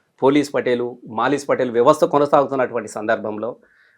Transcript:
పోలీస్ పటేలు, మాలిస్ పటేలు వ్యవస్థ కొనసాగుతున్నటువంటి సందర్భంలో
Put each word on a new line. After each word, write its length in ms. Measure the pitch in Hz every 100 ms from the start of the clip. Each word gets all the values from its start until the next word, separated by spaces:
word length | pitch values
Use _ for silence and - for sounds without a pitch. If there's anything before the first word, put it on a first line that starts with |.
| _ _
పోలీస్ 320 | 131 147 143
పటేలు, 440 | 131 123 123 120 123 -
మాలిస్ 400 | 110 123 143 -
పటేలు 240 | 127 127
వ్యవస్థ 320 | 117 123 151
కొనసాగుతున్నటువంటి 840 | 175 147 147 151 135 135 123 117 107
సందర్భంలో 680 | - 107 110 107 107 110 135 _ _ _